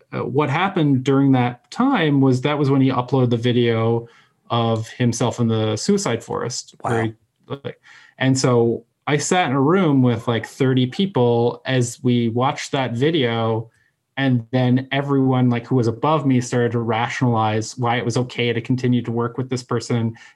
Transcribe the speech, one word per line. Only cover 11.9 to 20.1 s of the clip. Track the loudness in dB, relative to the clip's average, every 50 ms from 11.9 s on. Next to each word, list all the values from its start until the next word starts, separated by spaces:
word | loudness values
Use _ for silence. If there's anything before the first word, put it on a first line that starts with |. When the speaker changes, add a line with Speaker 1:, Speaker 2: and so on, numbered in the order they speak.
| -6 -4
Speaker 1:
we | -2 0 0 2 0 0
watched | -2 0 -2 -2 -2 -4 -8 -6
that | -4 -4 -4 -4 -2
video. | 0 0 0 0 0 0 0 0 -2 -2 -2 -2 -4 -6 -10 _ _ _ _ _ _ _ _ -6
And | -2 0 0 0 0 -2 -2
then | -2 0 2 2 2 0 0 -2
everyone, | -4 -4 -2 0 0 0 2 2 2 2 2 2
like, | 0 -2 -2
who | -2 -2
was | 0 0
above | 0 -2 0 0 0 0 2 2
me | 2 0 0
started | 0 0 -2 0 0 0 -2
to | -2
rationalize | -2 -2 -2 -2 -2 -4 -2 0 0 0 2 2 0 0 0 -2 -4 -6 -6 -4
why | -2 -2 -2
it | -2 -2
was | -2 -2
okay | -2 -4 -4 -4 -2 -2 -2 -2
to | -2
continue | -2 -2 -4 -2 0 0 0 0
to | -2 -4
work | -4 -4 -4 -4 -4 -8
with | -6 -6
this | -6 -8 -6
person, | -4 -6 -6 -4 -2 -2 -2 -2 -4